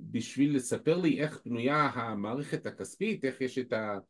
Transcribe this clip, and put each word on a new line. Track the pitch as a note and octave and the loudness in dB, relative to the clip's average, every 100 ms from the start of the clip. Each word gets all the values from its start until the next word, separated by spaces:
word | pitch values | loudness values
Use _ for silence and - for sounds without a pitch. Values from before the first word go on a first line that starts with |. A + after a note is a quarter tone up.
בשביל | - A2+ G#2+ B2 C#3+ C#3 | -4 -4 -2 2 4 4
לספר | - G#2+ - F3 | 0 0 2 4
לי | E3+ - | 4 4
איך | D3+ - | 0 -4
בנויה | - A#2 B2 D3+ | -4 0 2 4
המערכת | C#3+ B2 A#2 G#2+ G2+ C3 C#3+ D3+ G#2+ | 2 0 -4 -4 -2 -4 -2 -4 -4
הכספית, | - F#2+ - G#3 F#3+ | -8 -10 -4 -2 0
איך | C3+ B2+ | -2 -2
יש | B2+ B2+ | -2 -2
את | B2 | -2
ה-, | A2 G#2+ G2+ - | -2 -2 -4 -8